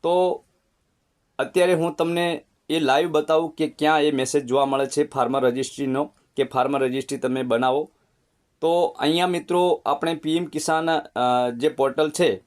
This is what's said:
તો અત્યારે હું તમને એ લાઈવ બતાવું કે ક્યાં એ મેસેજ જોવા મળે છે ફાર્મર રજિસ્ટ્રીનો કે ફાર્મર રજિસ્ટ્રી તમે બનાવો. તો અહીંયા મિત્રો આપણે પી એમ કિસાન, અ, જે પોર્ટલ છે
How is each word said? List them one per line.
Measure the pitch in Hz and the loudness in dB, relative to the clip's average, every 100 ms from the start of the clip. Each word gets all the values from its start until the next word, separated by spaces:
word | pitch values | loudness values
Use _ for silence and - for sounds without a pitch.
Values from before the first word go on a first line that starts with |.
તો | 165 180 180 - _ _ _ _ _ _ _ _ _ - | 0 2 0 -2 _ _ _ _ _ _ _ _ _ -8
અત્યારે | 127 180 180 | -2 2 4
હું | 175 170 156 | 4 0 -2
તમને | 170 170 175 165 _ _ _ | -2 0 -2 -4 _ _ _
એ | 160 | -2
લાઈવ | 143 135 170 | 2 2 2
બતાવું | 151 151 160 165 | 0 2 2 0
કે | - 156 | -4 -4
ક્યાં | - 151 156 | 0 2 4
એ | 151 | 2
મેસેજ | 139 131 147 123 | 0 0 -2 0
જોવા | 131 135 | 0 2
મળે | 135 135 | 0 -2
છે | 147 | -2
ફાર્મર | 147 139 120 135 | -2 0 0 2
રજિસ્ટ્રીનો | 127 123 131 - 139 131 147 _ _ - | 0 0 -6 -6 -4 -2 -4 _ _ -4
કે | |
ફાર્મર | 135 131 131 143 | -2 0 0 0
રજિસ્ટ્રી | 131 131 131 139 | 0 -2 -6 -4
તમે | 131 131 | -2 -2
બનાવો. | 127 117 127 135 156 _ _ _ _ _ _ _ | 0 0 2 0 -4 _ _ _ _ _ _ _
તો | 160 170 175 | 0 2 0
અહીંયા | - 143 165 180 | 0 -2 0 0
મિત્રો | 175 - 175 180 - - | -2 -2 0 2 0 -2
આપણે | 185 165 165 | -2 -2 -4
પી | 156 160 | -2 -4
એમ | 175 | -4
કિસાન, | 156 151 160 165 | -6 -2 -2 0
અ, | 160 - - 123 123 123 120 | -2 -4 -2 0 0 0 -2
જે | 147 | -4
પોર્ટલ | - 135 131 151 | 0 -2 0 -2
છે | 147 170 98 | 2 0 0